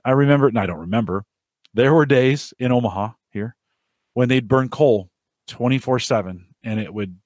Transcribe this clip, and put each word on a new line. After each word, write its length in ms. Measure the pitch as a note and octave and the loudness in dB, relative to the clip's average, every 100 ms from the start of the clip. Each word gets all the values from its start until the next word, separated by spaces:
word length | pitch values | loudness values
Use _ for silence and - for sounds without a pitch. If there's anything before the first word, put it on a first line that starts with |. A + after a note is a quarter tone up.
I 80 | B2+ | 0
remember, 340 | C3+ C#3 C#3+ C#3 | 2 4 4 2
and 100 | A2+ | 0
I 80 | F#2+ | -4
don't 120 | D#2+ | -8
remember, 460 | E2+ A2+ G2 F#2+ - _ _ _ _ | -4 -2 -2 -6 -8 _ _ _ _
there 180 | A2 C3+ | 0 4
were 140 | D#3+ C#3+ | 4 4
days 480 | C3+ C3 C#3+ - - | 4 4 0 -8 -6
in 100 | B2+ | 0
Omaha 400 | B2 A2+ F#2 G#2+ - _ | 0 0 -4 -8 -10 _
here 260 | G#2 A2 - _ _ _ _ _ | -10 -10 -12 _ _ _ _ _
when 140 | B2 B2 | -2 2
they'd 180 | C3 A2 | 2 2
burn 200 | C3 B2+ | 0 0
coal 420 | - D3 G#2+ F#2 _ _ _ - | 0 2 2 -4 _ _ _ -20
twenty-four 500 | - A#2+ C3 B2+ B2+ | -4 -2 -2 -2 -2
seven, 480 | - A#2 F#2 F2+ F2 _ | -2 -4 -4 -14 _ _
and 160 | A2+ G#2+ | -8 -6
it 160 | G#2+ | -6
would 240 | G#2 G2 F2+ | -8 -10 -10